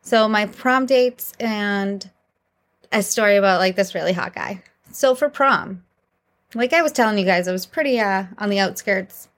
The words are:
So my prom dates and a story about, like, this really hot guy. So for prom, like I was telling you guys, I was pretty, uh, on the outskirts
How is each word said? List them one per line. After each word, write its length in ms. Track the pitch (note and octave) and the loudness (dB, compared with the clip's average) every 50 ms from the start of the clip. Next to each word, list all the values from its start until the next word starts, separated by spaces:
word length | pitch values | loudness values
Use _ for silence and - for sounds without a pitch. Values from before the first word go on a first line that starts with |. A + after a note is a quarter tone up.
So 280 | _ - - A3+ A3 G#3+ | _ 2 2 2 4 4
my 180 | A3 G#3 G#3 | 2 0 -2
prom 380 | F#3+ - - - B3+ B3+ C4 C4 | -2 -8 -4 -2 0 2 2 2
dates 480 | B3+ C4+ B3+ B3 B3 B3 _ - - - _ | 2 2 2 2 2 0 _ -14 -16 -12 _
and 720 | A#3 A3+ A3 G#3 G#3 G#3 G3+ G3+ G3 G3 G3+ G3 F#3+ - _ _ _ _ _ _ _ _ _ _ _ _ _ _ _ _ | -6 -6 -4 -2 -2 -2 -2 -2 -2 -2 -4 -6 -10 -16 _ _ _ _ _ _ _ _ _ _ _ _ _ _ _ _
a 120 | - G#3+ F#3+ | -2 -2 -2
story 340 | - - - A3 G#3 G3+ | 0 0 0 4 4 4
about, 240 | G3+ G3 G3 F#3 F3+ | 4 4 4 4 4
like, 160 | F#3 F#3 F#3 | 2 0 2
this 180 | F#3+ G3 F3+ - | 0 -2 -2 -2
really 180 | F3+ D#3+ E3 F#3 | -4 -2 -2 -2
hot 220 | F3 - - F3+ | -2 -4 -6 -8
guy. 280 | - - - G3+ F#3 _ _ _ _ _ _ | -8 -8 -8 -10 -12 _ _ _ _ _ _
So 240 | - - - C4 B3+ | -8 0 2 2 2
for 140 | B3+ D4+ D4 | 2 0 -4
prom, 560 | D4 - C#4 C4+ B3 D#3 - - G3 F3+ - _ _ _ _ _ _ _ _ _ _ _ _ _ - | 0 0 2 2 2 0 -2 -6 -12 -14 -16 _ _ _ _ _ _ _ _ _ _ _ _ _ -6
like 180 | A3+ A#3+ B3+ D4 | -4 -2 0 2
I 100 | E4 E4+ | 2 2
was 100 | D#4 D4+ | 0 2
telling 260 | - A#3+ A3 G#3 G#3 | 2 0 2 2 0
you 60 | F#3+ | 0
guys, 240 | F3+ F#3 F3 F3+ F3+ | 2 2 0 0 -2
I 40 | F#3 | -4
was 140 | F#3 F#3 | -6 -6
pretty, 340 | - - - D#4 C#4+ B3+ A#3+ | -8 -4 -4 0 0 0 0
uh, 240 | A3 G3+ F#3+ F#3+ G3 F3+ G3 | 0 0 0 -2 -4 -6 -10
on 140 | - G#3 G#3 | -8 -4 -2
the 80 | G3+ G3 | 0 0
outskirts 680 | G3 F#3 F#3 - - - G3+ F#3+ F#3 - - - - _ _ | 0 -2 -4 -8 -4 -2 -2 -2 -4 -8 -14 -20 -20 _ _